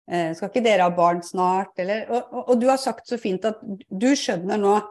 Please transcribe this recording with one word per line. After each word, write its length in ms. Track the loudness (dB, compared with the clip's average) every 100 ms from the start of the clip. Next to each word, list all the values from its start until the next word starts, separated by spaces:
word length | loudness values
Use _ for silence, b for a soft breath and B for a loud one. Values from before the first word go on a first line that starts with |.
| -8
eh, 220 | -4 -4
«Skal 140 | -4 -4
ikke 140 | 0
dere 180 | 2 4
ha 80 | 4
barn 320 | 4 2 2
snart?» 560 | -4 -2 0 0 -2 -6
Eller, 280 | -4 -4 -2
og, 180 | -4 -4
og, 160 | -8 0
og 100 | 2
du 60 | 4
har 80 | 2
sagt 280 | 0 -6 -6
så 100 | -6
fint 260 | -4 -2
at 140 | -4 -6
du 460 | -10 -14 -10 -2 2
skjønner 440 | 2 0 -4 -2 0
nå 160 | 2 2 0